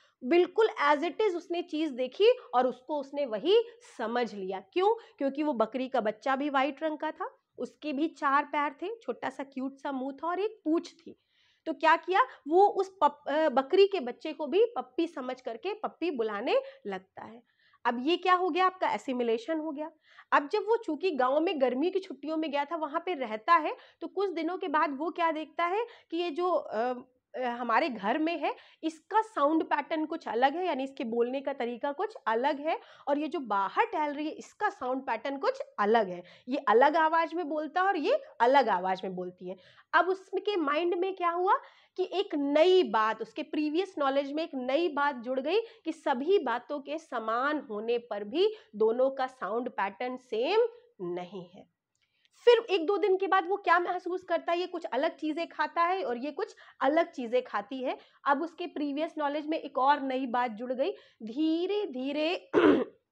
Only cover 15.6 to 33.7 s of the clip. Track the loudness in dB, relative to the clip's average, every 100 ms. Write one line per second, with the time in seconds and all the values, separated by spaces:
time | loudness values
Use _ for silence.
15.6 | -8 -6 -8 -4 -4 -2 -2 -2 0 0
16.6 | 0 -10 -10 -10 -10 -18 -18 -18 _ _
17.6 | _ _ -2 0 0 0 2 2 2 2
18.6 | 0 2 -2 -2 -4 -2 0 -2 -2 -4
19.6 | -4 -8 -10 -14 _ -20 0 2 2 -2
20.6 | 0 0 -2 -2 -2 2 2 2 2 2
21.6 | 0 2 0 -2 -6 -10 -6 -4 -2 -2
22.6 | -4 -4 -4 -4 -4 -4 -4 -4 2 2
23.6 | 2 -6 -12 -14 -8 -2 -2 -2 -2 -4
24.6 | -2 0 0 -2 -6 -2 -2 -2 -6 -4
25.6 | -2 -2 -4 -8 _ -4 -4 -2 0 0
26.6 | -2 -4 -2 -4 -10 _ _ -6 -6 -4
27.6 | 0 2 2 -2 -2 0 0 -2 -4 -6
28.6 | -12 _ -8 -8 -4 -2 -2 2 2 2
29.6 | 0 -2 -2 -2 -4 -6 -4 2 2 2
30.6 | -2 -2 -4 -6 -4 0 0 -2 -4 -4
31.6 | -4 -4 -6 -4 -6 -6 -2 0 0 -2
32.6 | -2 -4 -6 -10 -2 -2 -2 -4 -2 -2
33.6 | 0